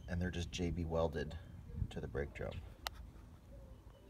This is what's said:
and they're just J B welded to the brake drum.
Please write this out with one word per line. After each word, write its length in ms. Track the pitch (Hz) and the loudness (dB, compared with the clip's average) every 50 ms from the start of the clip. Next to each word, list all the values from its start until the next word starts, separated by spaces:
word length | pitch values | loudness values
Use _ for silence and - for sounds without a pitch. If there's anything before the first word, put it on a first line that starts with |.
| - - | 0 0
and 140 | 90 85 90 | 2 4 4
they're 80 | 90 | 4
just 220 | 82 87 85 78 - | 4 2 0 0 2
J 180 | - 90 87 | 2 4 4
B 140 | 80 87 85 | 4 4 2
welded 520 | 80 82 82 82 80 73 - - 76 78 - - - - - - - - - - - | 4 6 6 6 6 6 2 0 0 -2 -6 -6 -8 -10 -10 -10 -6 0 0 0 2
to 100 | - - | 2 -2
the 60 | - | -2
brake 260 | 71 - 69 71 - - | 0 2 2 0 0 0
drum. 180 | - - - - - - - - - - - - - - - - - - - - - - - - - - - - - - - - - - - | -2 -2 0 0 -2 -6 -6 -10 -6 -6 -6 -6 -6 -10 -10 -12 -12 -14 -14 -14 -14 -14 -14 -12 -12 -12 -12 -12 -14 -14 -16 -16 -16 -16 -12